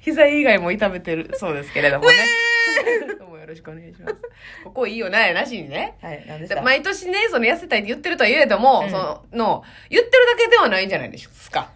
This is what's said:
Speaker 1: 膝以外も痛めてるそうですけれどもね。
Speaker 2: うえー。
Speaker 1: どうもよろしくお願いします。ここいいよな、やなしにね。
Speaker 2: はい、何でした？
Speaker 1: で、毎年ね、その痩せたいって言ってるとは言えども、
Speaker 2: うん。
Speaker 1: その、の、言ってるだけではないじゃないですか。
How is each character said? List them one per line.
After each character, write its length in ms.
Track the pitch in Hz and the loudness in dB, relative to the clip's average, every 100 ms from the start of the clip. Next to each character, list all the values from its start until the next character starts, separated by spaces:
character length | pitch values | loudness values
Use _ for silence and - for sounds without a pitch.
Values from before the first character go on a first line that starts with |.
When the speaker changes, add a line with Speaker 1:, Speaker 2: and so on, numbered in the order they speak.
Speaker 1:
膝 260 | - 294 285 | -4 4 4
以 160 | 294 | 4
外 140 | 269 196 | 2 2
も 140 | 175 | 0
痛 160 | 208 208 | -2 -2
め 120 | 180 | -4
て 140 | 175 | -6
る 160 | 165 160 | -6 -6
そ 160 | - 185 | -8 -6
う 40 | |
で 80 | 143 | -8
す 80 | 143 | -6
け 100 | - | 0
れ 80 | 147 | 0
ど 80 | 139 | 2
も 80 | 466 | 4
ね。 40 | |
Speaker 2:
う 1000 | 480 466 466 466 466 453 453 453 480 311 | 4 2 0 0 0 0 0 -2 -4 -4
え 40 | |
ー。 40 | 427 | -12
Speaker 1:
ど 80 | - | -16
う 20 | |
も 80 | 160 | -20
よ 80 | 156 | -20
ろ 80 | |
し 80 | 165 | -20
く 80 | - | -18
お 40 | |
願 80 | 160 170 | -20 -20
い 60 | |
し 60 | 175 | -20
ま 100 | 185 | -14
す。 60 | 427 480 - - - | -12 -12 -16 -20 -20
こ 60 | 190 | -14
こ 160 | - 226 | -6 -6
い 80 | |
い 40 | 226 | -4
よ 120 | 196 | -4
な、 160 | 202 208 | 0 2
や 80 | |
な 100 | 175 | 0
し 160 | 254 233 | -4 -8
に 80 | 147 | -10
ね。 300 | 143 392 - | -8 -8 -10
Speaker 2:
は 120 | 170 | -14
い、 120 | 147 - | -14 -14
何 140 | 156 | -16
で 60 | 170 | -8
し 20 | |
た？ 60 | 196 | -4
Speaker 1:
で、 40 | |
毎 200 | 247 277 | 0 0
年 260 | 302 381 359 | 0 -6 -4
ね、 100 | 381 453 | -2 -2
そ 80 | 311 | 0
の 60 | |
痩 140 | 226 339 | 0 -2
せ 80 | 359 | -2
た 80 | 220 | -4
い 40 | |
っ 20 | |
て 60 | 202 | -4
言 80 | 285 | -8
っ 40 | |
て 80 | 359 | -6
る 80 | 339 | 0
と 80 | |
は 60 | 226 | 2
言 100 | 277 | 4
え 60 | 269 | 2
ど 120 | 202 | 4
も、 240 | 247 240 | 4 4
Speaker 2:
う 20 | 196 | 2
ん。 40 | |
Speaker 1:
そ 60 | 185 | -4
の、 280 | 175 - - | -6 -8 -10
の、 320 | 233 220 151 - - - | -2 0 -2 -6 -20 0
言 100 | - | 0
っ 40 | |
て 120 | 480 508 | 4 4
る 100 | 494 466 | 4 4
だ 60 | |
け 40 | 466 | 4
で 80 | 466 | 4
は 120 | 302 | 4
な 120 | 190 | 0
い 80 | 196 | -2
じ 60 | |
ゃ 40 | 175 | -4
な 80 | 123 | -6
い 40 | |
で 80 | - | -14
す 320 | - - - | -20 -20 -10
か。 200 | 156 131 | -8 -8